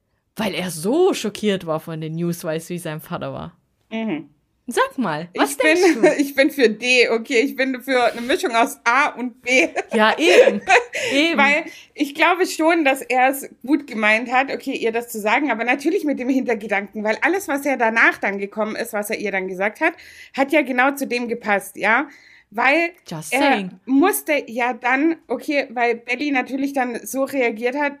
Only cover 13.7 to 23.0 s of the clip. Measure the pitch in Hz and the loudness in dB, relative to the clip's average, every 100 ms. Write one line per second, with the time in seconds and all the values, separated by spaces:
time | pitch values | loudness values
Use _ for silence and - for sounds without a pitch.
13.7 | 294 - 220 214 220 240 254 269 254 269 | -2 -2 -2 2 2 2 0 0 -4 -6
14.7 | 277 226 226 233 220 208 240 285 220 240 | -2 -2 -2 -6 -6 0 0 0 -2 -2
15.7 | 277 311 370 302 269 247 262 233 226 214 | 0 0 0 -2 -2 0 0 0 -4 -2
16.7 | 196 202 220 214 220 269 381 320 277 285 | -4 -4 -6 -4 0 0 -2 -2 -2 -2
17.7 | 254 226 226 294 339 220 196 202 220 214 | 0 2 4 2 2 -4 -4 -6 -4 -4
18.7 | - 226 208 208 220 202 190 190 185 202 | -4 -6 -6 -4 -4 -4 -4 -4 -4 -4
19.7 | - 320 330 - - - - 277 311 277 | 0 -4 -4 -14 -20 -12 -2 2 2 2
20.7 | 254 269 277 269 240 240 233 220 202 190 | 2 2 0 -4 -4 -4 -4 -2 -2 -2
21.7 | - 190 233 302 - - - _ 208 247 | -4 0 0 0 -12 -20 -20 _ -2 2
22.7 | 311 339 - | 2 0 -6